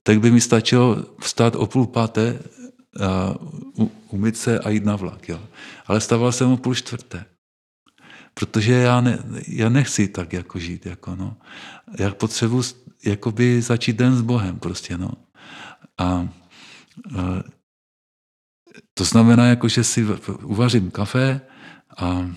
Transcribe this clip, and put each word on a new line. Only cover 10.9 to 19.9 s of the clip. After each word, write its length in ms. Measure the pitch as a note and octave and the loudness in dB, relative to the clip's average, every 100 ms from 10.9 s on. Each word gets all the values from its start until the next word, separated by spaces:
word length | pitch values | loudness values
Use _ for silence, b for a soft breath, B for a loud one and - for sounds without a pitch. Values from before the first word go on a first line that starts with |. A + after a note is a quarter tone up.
| F2+ - F#2 | -14 -12 -10
no. 220 | G2 A2 B B B B - G#3 | -10 -14 B B B B -14 -4
Já 120 | G2+ | -4
potřebuji 520 | G2 A2 - A2+ B2 | -2 -4 -2 0 0
s-, 120 | A#2+ - - _ G#2+ | -2 -8 -20 _ -4
jakoby 560 | G#2 A#2+ G#2+ B2 A#2+ | -2 -2 2 2 2
začít 340 | A#2 A#2 - A2 | 2 -2 0 2
den 200 | B2 B2+ | 4 4
s 60 | |
Bohem 380 | A#2 B2 F#2+ F2 | 2 0 -2 -6
prostě, 380 | E2+ F#2 - F2 | -8 -8 -8 -8
no. 140 | F#2 - _ _ B B B B _ - | -8 -10 _ _ B B B B _ -4
A, 60 | |
a 1400 | F2+ F2+ F2+ - _ - - - _ - G3 G#2+ F2+ F#2 - - _ _ _ _ _ _ _ _ _ _ _ - - | -2 -2 -4 -10 _ -20 -20 -20 _ -20 -10 -6 -4 -4 -8 -16 _ _ _ _ _ _ _ _ _ _ _ -20 -12
to 100 | - | -4
znamená, 420 | F#2 A#2 A2+ A#2 A#2+ | 2 6 6 8 6
jako, 220 | A#2+ A#2+ | 4 2
že 160 | B2 | 0
si 200 | A2+ | 0